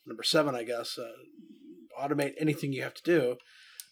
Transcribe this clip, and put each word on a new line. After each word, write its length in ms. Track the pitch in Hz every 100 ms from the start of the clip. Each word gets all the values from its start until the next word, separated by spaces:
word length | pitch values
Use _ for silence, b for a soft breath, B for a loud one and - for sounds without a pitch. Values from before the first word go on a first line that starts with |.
| 123
number 160 | 113
seven, 300 | - 160 147
I 100 | 123
guess, 340 | 117 117 - -
uh, 1000 | 113 123 135 - - - - 175 - -
automate 300 | 139 147 139 139
anything 340 | 156 147 143
you 100 | 127
have 100 | 135 -
to 80 |
do. 340 | 165 170 123 123 B B B B B